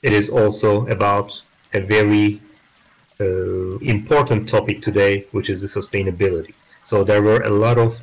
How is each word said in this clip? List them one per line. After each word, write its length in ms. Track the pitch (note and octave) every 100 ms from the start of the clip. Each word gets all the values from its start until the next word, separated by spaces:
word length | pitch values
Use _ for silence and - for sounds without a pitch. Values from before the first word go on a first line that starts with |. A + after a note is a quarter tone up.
it 100 | C3+
is 180 | G#2+ G#2
also 560 | B2+ G#2+ G#2+ G#2+ G#2 -
about 520 | G2 G2+ G2+ G2+ - _ _ _
a 60 | G#2
very, 600 | F#2+ G#2+ G#2 G#2 G#2 G#2 - _ _ _ _ _ _ _
uh, 560 | G2 F#2 F#2 F#2 F#2 F#2+
important 720 | - G#2 - D3 D3 G#2+ G#2
topic 320 | A2 G#2+ G#2
today, 440 | - G2+ G2+ G2+ -
which 180 | G#2 F#2+
is 120 | F#2+
the 60 | G2
sustainability. 880 | - G2 G2+ F#2+ F2 G2 E2+ D#2+ - _ _
So 200 | - G#2+
there 180 | G2 G#2
were 200 | G#2 A2+
a 60 | A2
lot 280 | G#2 A2 A#2
of 220 | A2+ -